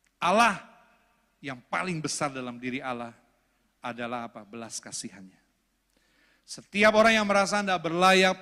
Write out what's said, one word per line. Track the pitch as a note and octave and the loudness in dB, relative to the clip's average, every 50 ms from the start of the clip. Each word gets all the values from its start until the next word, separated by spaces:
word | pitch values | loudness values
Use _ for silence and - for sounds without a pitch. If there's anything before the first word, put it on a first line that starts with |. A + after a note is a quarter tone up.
| _ _ _ _ | _ _ _ _
Allah | - - F#3+ A3 A#3 A3 F#3 - - - _ _ _ _ _ _ _ _ _ _ _ _ _ _ | 0 2 4 4 4 2 0 -2 -10 -20 _ _ _ _ _ _ _ _ _ _ _ _ _ _
yang | C#3+ C#3 C3 B2 - _ | -14 -14 -14 -14 -12 _
paling | - E3+ F3 F#3 F3 D#3 D3 | -6 -6 -4 -4 -4 -6 -6
besar | C#3+ - - D3+ | -6 -6 -6 -6
dalam | C#3+ C3+ C3 B2+ B2 A#2+ A#2+ | -6 -6 -8 -10 -10 -12 -10
diri | B2 B2+ B2 C3+ C#3 | -10 -8 -8 -8 -8
Allah | C3 B2 A#2 A#2 A#2 A2+ _ _ _ _ _ _ _ _ _ _ _ _ _ | -8 -10 -10 -12 -14 -16 _ _ _ _ _ _ _ _ _ _ _ _ _
adalah | - B2 A#2 A#2 A#2+ A#2 B2 A#2+ A#2 | -12 -12 -10 -8 -8 -8 -8 -10 -10
apa? | A2 - A2+ G#2 | -12 -16 -20 -20
Belas | G2 A2+ A#2 A2+ A2 - - - | -18 -16 -16 -14 -14 -14 -14 -14
kasihannya. | G#2+ F#2 - - G#2+ F#2+ G2+ F#2+ F#2+ _ _ _ _ _ _ _ _ _ _ _ _ _ _ _ _ _ _ _ _ _ _ _ | -12 -12 -12 -12 -14 -16 -20 -20 -20 _ _ _ _ _ _ _ _ _ _ _ _ _ _ _ _ _ _ _ _ _ _ _
Setiap | - - - - _ - G3+ G#3 A3 | -18 -18 -18 -14 _ 0 4 4 6
orang | G#3+ G#3+ A3 A3+ A3+ A3 G#3 | 6 6 6 6 4 4 2
yang | |
merasa | G3+ G3+ G3+ G3 E3 G3+ G#3 G3+ | 2 2 2 2 0 -2 -2 -2
tidak | G3 F#3 E3+ | -2 -2 -2
berlayak, | D#3+ E3 D#3+ F3 F#3 F#3+ F#3+ F#3 F#3+ F#3 F#3 F#3 | -2 -4 0 4 6 6 6 6 4 4 2 0